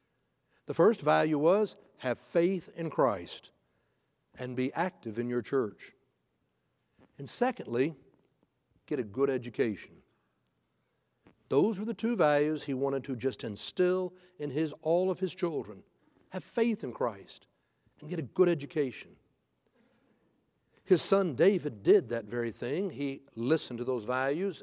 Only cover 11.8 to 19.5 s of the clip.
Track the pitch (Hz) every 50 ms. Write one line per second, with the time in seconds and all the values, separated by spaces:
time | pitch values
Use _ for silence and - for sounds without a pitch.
11.8 | 214 214 220 - - 226 240 202 170 147 147 147 147 151 156 151 - - 135 127
12.8 | 139 139 139 139 127 - 135 117 113 131 113 - - 120 104 101 - - - -
13.8 | 185 180 185 185 185 180 180 - - - _ _ 147 147 127 147 160 151 - -
14.8 | - 156 165 175 185 185 180 - 190 180 - - - 170 160 143 113 104 104 95
15.8 | - _ _ _ _ _ _ _ _ _ - 185 - - - - 233 240 220 -
16.8 | - 131 117 - 135 120 104 98 95 - - - - _ _ _ _ _ _ _
17.8 | _ _ _ _ - 151 170 165 147 120 - - 185 175 175 156 139 - - 160
18.8 | 147 131 117 - - - - _ _ _ _ _ _ _